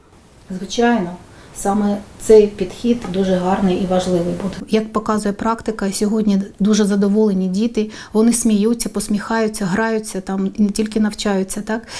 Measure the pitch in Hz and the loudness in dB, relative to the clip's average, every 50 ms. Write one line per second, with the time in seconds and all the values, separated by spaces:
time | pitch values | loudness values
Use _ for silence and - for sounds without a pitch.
0 | - - - - - - - - - - 190 185 202 190 - - 233 240 240 220 | -16 -20 -20 -20 -20 -20 -20 -20 -16 -14 -12 -10 -10 -6 -2 0 2 2 2 2
1 | 185 170 180 - - - - - - - - - - 202 196 208 208 202 202 202 | 0 -4 -6 -12 -16 -20 -20 -20 -20 -18 -14 -6 -4 -2 0 2 2 0 0 -2
2 | - - - - - - 220 214 208 202 - - 190 180 - - - 240 233 240 | -6 -12 -16 -6 4 8 8 8 8 6 2 -4 -6 -6 -6 -4 -2 0 0 0
3 | - 185 175 185 196 185 190 180 180 180 190 214 202 185 180 185 196 175 185 185 | -2 -4 -2 -2 0 0 0 0 2 0 0 2 2 2 2 0 0 0 0 0
4 | 180 185 180 175 170 175 175 170 202 190 - - - - - 220 220 220 - 220 | 2 2 0 0 0 0 -4 -4 -6 -6 -8 -8 -4 -2 0 0 0 -2 -4 -4
5 | 214 - 214 214 208 202 196 202 - 226 226 226 - - 220 220 202 196 190 - | -2 -2 -2 0 -2 -2 -4 -2 -2 -2 -2 -2 -4 -6 -6 -4 -4 -4 -2 -2
6 | 214 208 214 220 214 214 196 190 196 - - - 190 208 214 214 214 196 208 202 | -2 0 0 0 2 2 2 2 0 -4 -4 -2 2 2 4 4 2 2 2 2
7 | 202 202 196 214 220 220 196 190 185 185 185 196 220 240 233 220 214 214 214 - | 2 2 4 4 2 2 2 0 0 0 0 0 -2 0 0 -2 -4 -4 -6 -12
8 | - - - 214 220 233 226 - - 233 214 202 202 220 233 233 - - - 202 | -16 -4 0 2 4 4 4 2 2 2 2 4 2 2 0 0 -4 -6 -6 -6
9 | 196 - 208 202 214 - 233 226 226 214 214 - 208 180 175 214 220 226 226 220 | -2 -2 -2 -4 -2 -2 -2 0 0 -2 -2 -4 -4 -2 0 0 0 0 -2 -2
10 | 220 - - 190 190 - 190 196 190 190 - - 208 202 202 - 220 214 214 220 | -4 -6 -8 -8 -6 -4 -4 -2 -2 -4 0 0 0 0 2 0 -2 -2 0 0
11 | 214 214 202 - - 214 202 190 190 190 - 214 202 - 220 226 226 - - - | 0 0 -2 -2 -2 0 0 0 -2 -2 -6 -8 -6 -6 -6 -6 -6 -10 -14 -14